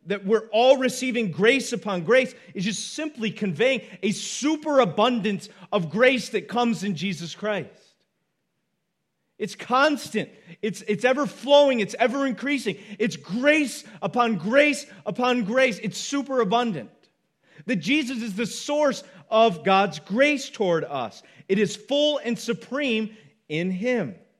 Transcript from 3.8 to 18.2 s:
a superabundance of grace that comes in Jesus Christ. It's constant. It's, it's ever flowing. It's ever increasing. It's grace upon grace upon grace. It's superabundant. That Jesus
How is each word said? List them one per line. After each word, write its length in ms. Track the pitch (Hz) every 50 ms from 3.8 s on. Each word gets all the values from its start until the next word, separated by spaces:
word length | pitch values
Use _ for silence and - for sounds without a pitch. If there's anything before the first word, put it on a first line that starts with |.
| - - - -
a 100 | - 214
superabundance 1400 | 202 - - - - - 233 294 311 302 302 311 294 269 247 185 - 214 208 247 247 233 180 220 202 - - - - - - -
of 180 | - 208 170 156
grace 400 | 147 214 247 254 269 247 - -
that 180 | - 202 156 -
comes 360 | 185 233 240 240 226 156 175
in 100 | 208 190
Jesus 400 | 143 160 202 185 147 170 160 -
Christ. 360 | - 202 214 208 190 139 98 - _ _ _ _ _ _ _ _ _ _ _ _ _ _ _ _ _ _ _ _ _ _ _ _ _ _ _ _ _ _ _ _ _
It's 160 | 214 202 -
constant. 760 | - - - 233 262 277 311 294 226 - - - 214 156 - - - _ - 165 _
It's, 220 | - 220 185 -
it's 220 | - - 208 - 233
ever 200 | 247 262 277 285
flowing. 540 | 196 - - - 262 285 285 294 277 262 233
It's 140 | 202 196 - 226
ever 280 | 226 254 220 277 277
increasing. 500 | 269 226 - - 277 294 269 214 226 160 - - - 208 -
It's 180 | 214 226 -
grace 680 | - - - 175 240 254 294 302 311 294 240 - - - - - -
upon 340 | - 196 - 240 240 233 226
grace 480 | 175 151 202 240 277 294 294 285 - - - - - -
upon 380 | - 196 - 247 254 247 247 220
grace. 340 | 180 226 262 262 262 208 -
It's 180 | - 208 -
superabundant. 960 | - - - 277 285 269 277 269 254 226 190 220 233 247 233 190 143 107 - _ _ _ _ _ _ _ _ _ _ _ _ _ - -
That 120 | - 254
Jesus 440 | 185 143 180 277 302 294 233 269 233